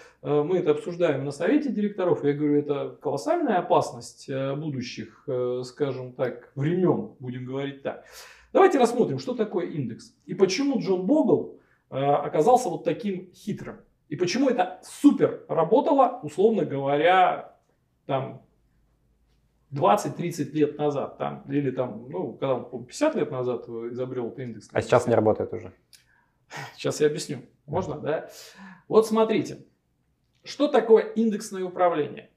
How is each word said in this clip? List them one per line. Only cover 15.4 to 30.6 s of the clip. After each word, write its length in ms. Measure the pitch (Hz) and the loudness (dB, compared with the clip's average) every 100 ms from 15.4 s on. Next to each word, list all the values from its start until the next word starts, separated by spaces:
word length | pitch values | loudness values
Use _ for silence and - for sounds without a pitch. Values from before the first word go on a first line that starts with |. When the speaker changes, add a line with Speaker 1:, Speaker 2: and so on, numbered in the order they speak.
| - | -4
Speaker 1:
работало, 680 | 160 165 240 330 277 247 - | 0 2 4 4 4 4 2
условно 400 | 147 - 220 202 | -8 2 4 4
говоря, 920 | 139 135 139 147 165 185 180 - - _ _ _ _ _ - | -2 -2 0 2 4 6 4 2 -8 _ _ _ _ _ -6
там, 360 | 135 123 - _ _ _ _ _ _ _ _ _ _ _ _ - | -4 -4 -12 _ _ _ _ _ _ _ _ _ _ _ _ -12
двадцать-тридцать 840 | 143 190 202 151 - 170 - 139 | 2 4 4 0 -6 -6 -4 -4
лет 240 | 151 143 - | 0 0 0
назад, 400 | 147 139 107 - | -2 -2 -6 -6
там, 260 | 143 143 135 | -8 -8 -4
или 220 | 143 135 | -2 -2
там, 340 | 127 123 110 123 | -2 -6 -8 -12
ну, 240 | 175 139 | -8 -8
когда 200 | - 139 | -6 -2
он, 100 | 127 | -2
по-моему, 220 | - 120 123 | -4 -14 -12
пятьдесят 300 | - 302 302 | -2 0 0
лет 160 | 143 | -4
назад 360 | 131 123 - - | -4 -4 -4 -8
изобрёл 600 | 117 120 123 127 127 113 | -10 -8 -8 -8 -6 -8
этот 100 | - | -8
индекс. 300 | 123 107 - | -12 -12 -6
Speaker 2:
А 80 | 113 | -2
сейчас 280 | - 123 - | 4 2 4
не 60 | |
работает 380 | 110 110 104 95 | 2 4 2 -2
уже? 200 | 101 101 - _ - _ _ _ _ _ 143 135 - | -8 -12 -20 _ -20 _ _ _ _ _ -16 -16 -8
Speaker 1:
Сейчас 240 | 139 - | -6 0
я 80 | 151 | 0
объясню. 300 | 160 - 127 - _ - | 0 -8 -10 -12 _ -8
Можно, 320 | 175 160 143 | -6 -6 -6
да? 320 | 135 160 - - - - - - - | -4 -6 -6 -18 -20 -20 -20 -20 2
Вот 220 | 214 220 | 2 4
смотрите, 580 | 220 220 180 - - - _ _ _ _ _ _ _ | 2 2 0 -2 -8 -18 _ _ _ _ _ _ _
что 240 | - - | -12 -2